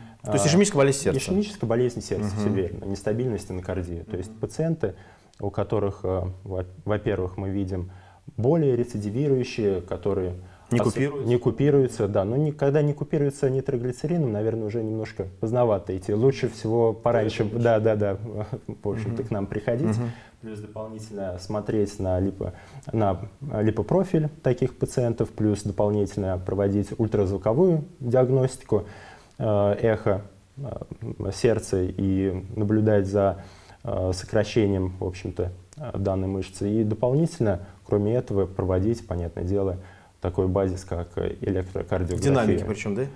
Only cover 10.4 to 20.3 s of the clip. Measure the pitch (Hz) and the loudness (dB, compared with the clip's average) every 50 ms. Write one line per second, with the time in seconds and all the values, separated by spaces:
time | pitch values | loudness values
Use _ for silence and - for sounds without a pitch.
10.4 | - - - - - - 120 120 - 117 - - 135 147 143 139 117 117 123 123 | -12 -18 -20 -18 -4 0 2 4 4 2 2 2 0 0 -2 -2 2 2 2 4
11.4 | - 120 107 - 135 147 143 139 131 117 - - 107 98 107 104 95 104 120 143 | 4 2 2 4 4 4 6 6 4 2 0 -2 -2 2 2 2 0 2 0 0
12.4 | 156 151 151 151 143 139 139 151 147 147 143 - 143 - - 151 143 139 139 - | 0 0 0 0 0 2 4 4 2 2 0 -2 -4 -2 0 0 0 0 0 0
13.4 | 143 131 131 135 131 - 131 120 123 127 123 - - 151 175 170 147 120 104 104 | 0 0 0 0 -2 -2 -2 -2 -2 -4 -4 -4 -2 -2 0 0 2 0 0 0
14.4 | 110 113 113 113 107 104 110 117 110 107 110 110 107 - - - 95 95 - - | 0 0 0 -2 -4 -2 -2 -2 -2 -2 -2 -4 -4 -6 -6 -8 -8 -8 -6 -4
15.4 | 113 110 120 123 123 113 104 92 - - 95 92 - - 104 110 127 139 135 - | -2 0 2 4 4 4 4 2 0 -4 -6 -4 -2 0 2 4 4 4 4 4
16.4 | 131 110 - - - 110 113 117 117 113 104 110 - 120 120 113 107 110 - - | -2 -4 -4 -4 -2 0 2 4 4 4 2 2 2 2 4 4 2 0 0 0
17.4 | 110 104 110 117 117 117 113 107 107 113 107 104 104 101 98 101 110 117 107 107 | -2 0 0 2 4 4 4 6 6 4 4 4 2 0 0 -2 -6 -8 -6 -8
18.4 | 104 - 131 - - - 101 - - 104 98 110 110 113 117 113 - 110 113 101 | -6 -6 -8 -10 -8 -12 -12 -6 -4 -4 -4 -2 -4 -4 -4 -4 -4 -2 -2 -2
19.4 | 101 - - 107 - 123 117 127 156 - 107 117 120 117 117 - - - | -2 -2 -4 -4 -2 -2 0 0 0 0 0 0 -2 -4 -6 -10 -16 -20